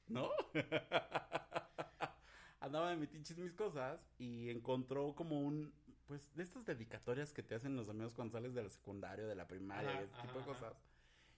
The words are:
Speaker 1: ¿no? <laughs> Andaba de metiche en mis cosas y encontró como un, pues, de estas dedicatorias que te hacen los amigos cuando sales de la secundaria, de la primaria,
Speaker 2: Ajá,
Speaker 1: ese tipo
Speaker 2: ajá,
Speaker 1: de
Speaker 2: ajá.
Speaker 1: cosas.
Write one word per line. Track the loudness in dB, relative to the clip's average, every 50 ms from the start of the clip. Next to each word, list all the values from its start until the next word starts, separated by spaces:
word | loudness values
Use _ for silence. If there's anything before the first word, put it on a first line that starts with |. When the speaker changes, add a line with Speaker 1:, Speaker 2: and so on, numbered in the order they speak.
| -4
Speaker 1:
¿no? | 0 2 4 4 4 4 4 2 4 4
<laughs> | 2 4 6 4 2 4 4 4 4 4 4 0 0 0 0 -2 -2 0 0 -2 -2 -2 -2 -4 -6 -6 -4 -4 -2 -2 -2 -2 -6 -18 -20 -18 -18 -18 -18 -8 -6
Andaba | -2 2 4 4 4 4
de | 4
metiche | 2 2 0 -2 -6 -8 -6 -4
en | -4
mis | -4 -4
cosas | 0 0 0 0 2 0 0 0 -2 -4 -8 -12 -10 -6
y | -6 -4 -4 -2 -2 -2
encontró | -2 0 2 2 4 4 4 2 2 2 2 2 2
como | 0 0 2 4 4
un, | 4 4 4 2 0 -2 -6 -12 -18 -20 -20 -16 -12
pues, | -8 -8 -8 -8 -8 -6
de | -6
estas | -4 -4 -6 -4 -2
dedicatorias | -2 0 0 -2 -6 -8 -2 0 2 2 2 0 -2
que | -4 -6
te | -4 -2 -2
hacen | -2 0 0 0
los | 0 0 -2
amigos | -2 -2 -2 -4 -2
cuando | -4 -4 -2 -2 -2
sales | -2 -2 0
de | -2
la | -2 -2
secundaria, | -4 -10 -10 -8 -6 -6 -4 -4 -4 -2 -2
de | -2 -2
la | -2 -4
primaria, | -4 -6 -6 -4 -4 -2 0 0 0
Speaker 2:
Ajá, | 0 0
Speaker 1:
ese | -2 -6 -8
tipo | -8 -8 -6 -4 -4
Speaker 2:
ajá, |
Speaker 1:
de | -4
Speaker 2:
ajá. | -4 -4 -4
Speaker 1:
cosas. | -6 -8 -10 -12 -16 -20 -20 -20 -20 -20 -20 -20 -20 -20 -20